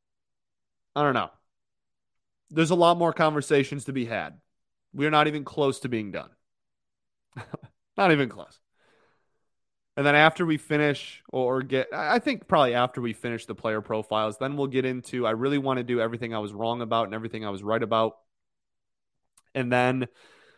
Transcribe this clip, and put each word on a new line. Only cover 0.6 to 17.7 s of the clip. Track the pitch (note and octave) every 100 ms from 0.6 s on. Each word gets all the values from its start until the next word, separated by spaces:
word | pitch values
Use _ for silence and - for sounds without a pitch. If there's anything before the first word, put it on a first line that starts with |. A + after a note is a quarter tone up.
| _ _ _ D3
I |
don't | D3 B2
know. | F2+ _ _ _ _ _ _ _ _ _ _ _ -
There's | D3+ D#3+
a | F3
lot | E3+ F3
more | E3+
conversations | D#3+ D#3 D3 - C#3+ C3 C#3+ C#3
to |
be | C3+ A#2
had. | G#2 D2+ - _ _ _ _ _
We're | - D3+
not | D3+ D3+
even | D3+ C3+
close | - C#3 C3+
to | C3
being | A#2 G#2
done. | E2+ C2+ _ _ _ _ _ _ _ _ _ _ B2
<laughs> | - - - _ _ -
Not | F#3+
even | D3 B2+
close. | G2 D#2 _ _ _ _ _ _ _ _ _ _ _ _ _ _ -
And | C#3+
then | D3
after | D#3 - E3+
we | D3+
finish | - D3+ D3 C#3 - - _
or, | B2+ B2 C3
or |
get, | C3 C3 B2
I, | - D3+ A#3
I |
think | D4 A3+ -
probably | E3 C3 A#2+
after | B2+ -
we | A#2+
finish | - A#2+ A#2 -
the | G#2
player | A2+ G#2+
profiles, | G#2 A2 G#2+ A2 G#2+ G#2
then | C3+ C#3+
we'll | C3+
get | C3 C3
into, | B2+ - B2+ A2+
I |
really | A2+ C3+ C#3+
wanna | C3+ B2+
do | B2 A#2+
everything | A2+ A#2 A2+ A2+
I |
was | G#2
wrong | G#2 A2+ A#2+
about | A2 A#2 G2+
and | A2
everything | A2 A2+ G#2+
I |
was | F#2+
right | G2+